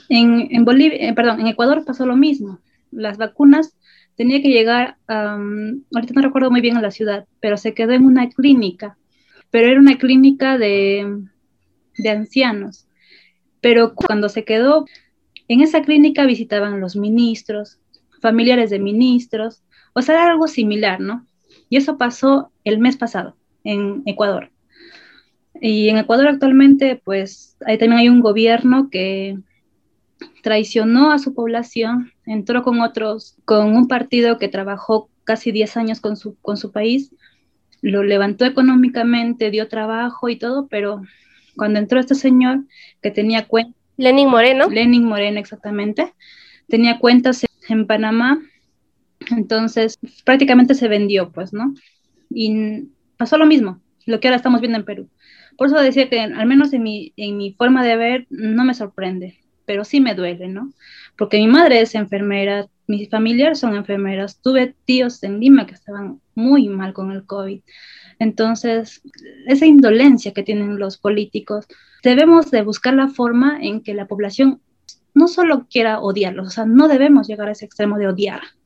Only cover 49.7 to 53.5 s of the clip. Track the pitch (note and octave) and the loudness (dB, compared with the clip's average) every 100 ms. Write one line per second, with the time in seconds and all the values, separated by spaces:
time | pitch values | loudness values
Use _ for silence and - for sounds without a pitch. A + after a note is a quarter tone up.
49.7 | A#3 A3 - - _ - C4+ C#4 B3 B3 | -2 -4 -6 -20 _ 0 2 4 4 4
50.7 | C4+ A#3+ G#3 G3+ G3 F3 - F#3 G#3 B3+ | 2 0 -2 0 -2 -4 -10 -12 -8 -8
51.7 | C#4 _ _ _ _ _ A#3+ A3 G#3+ G#3+ | -8 _ _ _ _ _ -6 -4 -4 -6
52.7 | G#3+ - _ _ _ A#3+ D#4 D#4 | -8 -14 _ _ _ -2 4 4